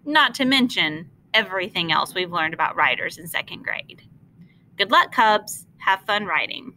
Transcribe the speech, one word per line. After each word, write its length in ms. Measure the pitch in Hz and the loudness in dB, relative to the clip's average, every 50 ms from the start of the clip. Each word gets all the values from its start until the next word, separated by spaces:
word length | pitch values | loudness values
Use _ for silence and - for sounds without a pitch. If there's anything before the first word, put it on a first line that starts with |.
| _ | _
not 300 | 294 302 311 285 247 240 | 2 2 2 2 2 0
to 100 | - 269 | 0 0
mention 640 | 254 269 262 247 240 - 196 170 156 151 156 170 - _ _ _ _ | 2 4 4 2 2 2 0 0 0 -2 -6 -12 -16 _ _ _ _
everything 600 | - 220 214 190 185 190 180 175 - 185 170 165 | 0 0 0 0 -4 -4 -4 -2 -4 -4 0 2
else 220 | 156 151 143 - - | 2 2 0 0 -2
we've 180 | 185 180 175 | -4 -4 -2
learned 220 | 170 170 160 160 165 | -2 -2 -2 -2 0
about 220 | 160 160 - - | 0 -2 0 2
writers 400 | 170 151 135 123 - - - - 151 | 2 2 2 2 0 -4 -8 -8 -12
in 80 | 160 | -14
second 360 | 165 - - - - - 123 | -8 -6 -6 -6 -6 -14 -10
grade. 400 | - - - - - - - - - - - - - _ _ - - _ _ _ _ _ _ | -8 -8 -8 -8 -10 -14 -20 -20 -20 -20 -20 -20 -20 _ _ -20 -20 _ _ _ _ _ _
Good 140 | - 196 190 | -4 0 4
luck, 220 | 277 339 339 - | 4 4 4 4
Cubs! 540 | - - 226 220 214 214 208 - - - - _ _ _ | 2 4 4 4 4 2 0 -6 -14 -14 -14 _ _ _
have 240 | - 196 190 190 | 0 0 0 0
fun 240 | - - 202 208 208 | 0 -2 -2 -2 -2
writing. 480 | 185 160 147 113 - - - - - - | -2 -2 -2 -4 -4 -8 -14 -16 -18 -20